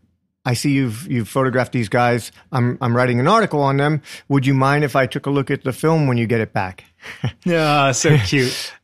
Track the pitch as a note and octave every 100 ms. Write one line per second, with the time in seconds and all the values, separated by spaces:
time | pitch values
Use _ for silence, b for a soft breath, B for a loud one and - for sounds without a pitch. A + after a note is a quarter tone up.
0 | _ _ _ _ - A#2+ D3+ C#3 C3 A2
1 | E3 B2+ G#2+ - C3 B2 A#2+ C3 G#2+ B2+
2 | B2 A#2+ G#2+ - b C3 A#2+ B2 B2 A#2
3 | B2+ A#2+ C3+ A3 G3+ D3+ C#3 C#3 C#3+ D3+
4 | - B B C#3 B2+ C3+ C3 C#3+ D3 C#3+
5 | C3 D3 C#3 C#3 C3 C#3 C3 A#2+ D#3 E3
6 | C#3+ B2 A2+ A2+ A2 - F#2+ F#2 - _
7 | B B A#2+ - - E3+ D#3 D3 C#3 B2+
8 | D#3+ D3+ G2 C#3+ B2 - - -